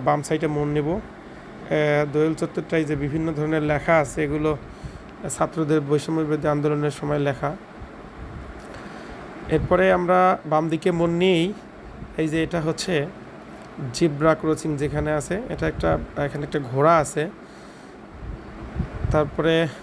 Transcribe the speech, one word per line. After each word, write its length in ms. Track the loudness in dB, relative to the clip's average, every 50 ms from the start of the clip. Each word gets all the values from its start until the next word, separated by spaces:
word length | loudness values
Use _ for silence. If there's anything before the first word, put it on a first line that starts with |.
| 4
বাম 180 | 2 2 2
সাইডে 240 | 2 0 0 0 2
মোড় 240 | 0 0 0 0 2
নেব। 180 | 2 0 2 0
আহ, 120 | -2 -2 -4 -10 -16 -16 -18 -18 -18 -16 -16 -16 -16 -12 -4 0 2 2 4 4 4 4 2 2
দোয়েল 220 | 4 4 4 4 2
চত্বরটায় 500 | 0 -2 -2 -2 -4 -4 0 0 0 2
যে 120 | 2 0
বিভিন্ন 360 | 0 0 0 0 0 0 0
ধরনের 300 | 0 0 0 2 2 2
লেখা 340 | 2 2 0 2 4 4 6
আছে, 280 | 4 4 2 0 -2 0
এগুলো 320 | 0 0 0 2 0 0 0 -4 -12 -14 -12 -12 -12 -12 -14 -16 -16 -14 -10 -8 -6
ছাত্রদের 500 | 0 0 0 0 2 0 2 4 4 2
বৈষম্য 400 | 4 4 2 2 2 0 0 0
বিরোধী 280 | 0 0 0 0 2 2
আন্দোলনের 420 | 2 2 2 2 2 2 0 -2
সময় 280 | -2 -2 -2 0 0 2
লেখা। 380 | 2 0 0 0 -2 -4 -4 -6 -12 -16 -16 -16 -16 -14 -16 -16 -16 -16 -14 -14 -14 -12 -12 -12 -12 -12 -14 -14 -14 -14 -14 -14 -14 -14 -14 -14 -14 -14 -14 -14 -14 -14 -14 -10 -2 0
এরপরে 440 | 0 2 2 4 4 6 6 6
আমরা 460 | 6 4 4 4 6 6 6 6 4 2 0
বাম 220 | 0 2 2 2 2
দিকে 220 | 0 0 2 2
মোড় 220 | 2 4 2 2
নিয়েই 400 | 4 4 4 6 6 6 4 2 -2 -6 -14 -18 -18 -18 -16 -16 -14 -14 -14 -8 -4
এই 120 | -2 -2 0
যে 140 | 0 0
এটা 180 | 0 0 -2 -2
হচ্ছে 460 | 0 0 -2 -2 -2 0 0 0 0 -2 -6 -14 -16 -16 -16 -18 -16 -16 -16 -16 -16 -14 -10 -8 -8 -6 0
জেব্রা 400 | 2 2 2 2 4 4 4 4
ক্রসিং 420 | 4 2 0 0 0 0 -2 -2
যেখানে 360 | 0 -2 -2 -2 -2 0 0
আছে, 300 | 0 -2 -2 -2 -4 -4 -4 -6
এটা 180 | -4 -2 -2 -2
একটা, 300 | -2 0 0 2 2 0 -2 -6 -4
এখানে 280 | -4 -2 -2 -2 -4 -6
একটা 140 | -2 -4 -4
ঘোড়া 380 | -2 0 2 4 6 6 6
আছে। 340 | 6 4 2 -2 -2 -4 -4 -6 -12 -18 -20 -18 -18 -18 -18 -18 -20 -20 -20 -20 -20 -18 -18 -16 -14 -12 -10 -12 -12 -12 -16 -14 -14 -14 -10 -6 -6 -6 -6 -6 -4 -2 2
তারপরে 560 | 2 2 2 0 0 0 2 4 4 4 2 0 -2 -10